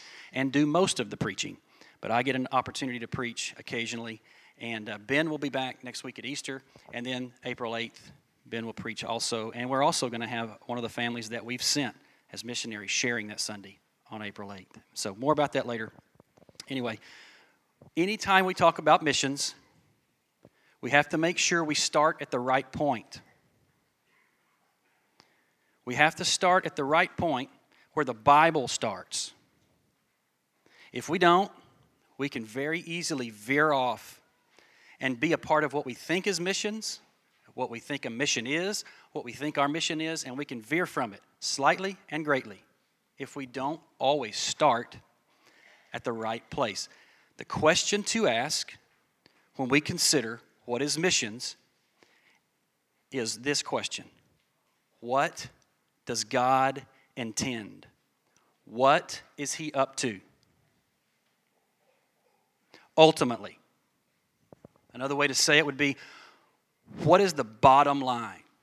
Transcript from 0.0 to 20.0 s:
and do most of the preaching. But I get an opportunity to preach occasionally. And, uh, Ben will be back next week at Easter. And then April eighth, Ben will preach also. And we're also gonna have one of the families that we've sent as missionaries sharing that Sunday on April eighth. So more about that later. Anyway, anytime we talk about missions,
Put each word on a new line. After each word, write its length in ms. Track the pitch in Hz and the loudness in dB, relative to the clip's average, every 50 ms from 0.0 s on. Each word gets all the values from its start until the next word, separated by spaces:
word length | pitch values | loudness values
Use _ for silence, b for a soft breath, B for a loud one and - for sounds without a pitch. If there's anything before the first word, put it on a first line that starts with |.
| B B B B B B B | B B B B B B B
and 200 | 131 135 135 127 | -2 -2 0 2
do 120 | 143 151 | 2 2
most 360 | 147 151 170 190 185 - - | 4 4 4 2 2 0 -2
of 100 | 120 104 | -4 -6
the 60 | 107 - | -6 -6
preaching. 400 | - 110 98 - - 95 - - _ b b b b b b b | -6 -6 -4 -6 -8 -8 -10 -16 _ b b b b b b b
But 100 | - - | -4 -2
I 120 | 110 120 123 | 0 0 0
get 140 | 139 131 | 0 -2
an 120 | 131 127 - - | -2 -4 -2 -2
opportunity 480 | 127 123 - - - 143 131 123 120 | -2 -4 -4 -8 -8 -8 -8 -8 -10
to 80 | 117 - | -10 -8
preach 460 | - - 127 120 117 - - - - - | -8 -6 -6 -8 -8 -8 -10 -10 -10 -14
occasionally. 640 | 110 - - 120 117 110 120 113 117 113 110 107 b b b b b b b _ | -14 -8 -6 -6 -6 -6 -6 -8 -10 -10 -12 -14 b b b b b b b _
And, 300 | - 117 117 110 107 110 | -10 -10 -8 -8 -8 -10
uh, 100 | 107 104 | -12 -12
Ben 300 | 107 104 135 147 160 160 | -6 -2 0 0 0 0
will 100 | 156 147 | -2 -4
be 120 | 151 143 | -6 -4
back 340 | 123 131 131 127 117 - - | -4 -4 -4 -6 -8 -10 -14
next 180 | 127 117 - - | -14 -14 -12 -12
week 160 | 131 - - | -12 -14 -12
at 60 | 107 | -10
Easter. 380 | 120 143 139 - - 135 131 - B B B B B - | -10 -10 -8 -8 -10 -10 -12 -14 B B B B B -12
And 100 | 120 123 | -10 -8
then 300 | 127 127 123 127 123 120 _ - | -6 -6 -6 -8 -10 -12 _ -10
April 320 | 127 123 - 123 113 113 | -10 -8 -6 -6 -6 -4
eighth, 360 | 117 117 113 - - - - - _ _ _ _ _ _ | -6 -6 -8 -10 -18 -20 -20 -20 _ _ _ _ _ _
Ben 180 | - 113 117 113 | -10 -8 -8 -8
will 80 | 113 107 | -8 -10
preach 320 | - - 113 110 - - | -10 -10 -10 -10 -10 -8
also. 460 | - 113 113 - - 120 113 110 113 | -6 -6 -4 -4 -4 -4 -4 -4 -6
And 180 | 120 120 120 127 | -8 -8 -4 -2
we're 140 | 135 135 143 | 0 2 2
also 260 | 160 165 - 139 123 | 2 2 2 -2 -2
gonna 200 | 117 113 117 110 | -2 -4 -6 -4
have 280 | 120 113 117 113 107 - - | -4 -4 -6 -6 -10 -14 -10
one 120 | - 120 123 | -8 -6 -6
of 40 | 117 | -6
the 60 | 110 | -6
families 400 | - - 120 120 120 120 113 107 | -4 -2 -2 -2 -2 -4 -8 -8
that 140 | 117 117 110 | -10 -10 -8
we've 180 | 117 123 123 - | -8 -8 -4 -2
sent 320 | - - 147 139 110 - - b b b b b b - | 0 0 0 0 -2 -4 -10 b b b b b b -16
as 120 | - 113 | -14 -10
missionaries 460 | 120 123 - - 120 110 104 101 87 | -8 -8 -8 -8 -8 -10 -10 -6 -4
sharing 360 | - - - 123 120 113 104 | -2 -2 0 0 -2 -4 -6
that 140 | 104 107 104 | -8 -8 -8
Sunday 400 | - - 107 101 95 98 - _ _ _ _ _ _ _ | -8 -8 -8 -12 -14 -20 -20 _ _ _ _ _ _ _
on 120 | 113 107 107 | -12 -10 -10
April 300 | 104 98 - 104 98 101 | -12 -10 -12 -14 -14 -14
eighth. 260 | 95 90 _ - - _ _ _ | -16 -18 _ -20 -20 _ _ _
So 200 | - - 107 95 | -8 -8 -8 -8
more 160 | 104 123 143 151 | -2 0 2 2
about 200 | 147 147 139 - | 2 2 0 0
that 140 | 139 - | -2 -2
later. 260 | 123 120 113 110 107 - - _ _ _ _ - _ _ _ - - _ - - - | -2 -6 -6 -8 -10 -12 -20 _ _ _ _ -20 _ _ _ -20 -20 _ -20 -12 -8
Anyway, 300 | 139 131 120 117 110 107 B B B B B B B B B B B B B B _ _ - - _ | -6 -4 -4 -4 -6 -8 B B B B B B B B B B B B B B _ _ -20 -8 _
anytime 480 | 160 170 196 220 208 - 196 190 190 190 | -2 0 0 -2 -4 0 4 6 6 6
we 100 | 185 180 | 4 2
talk 240 | - 180 165 160 - | 4 4 4 4 4
about 240 | 156 156 156 175 156 | 4 6 6 6 6
missions, 520 | 151 131 - - 135 139 139 - - - - _ _ _ _ _ _ _ _ | 2 2 2 0 0 -2 -2 -4 -6 -6 -10 _ _ _ _ _ _ _ _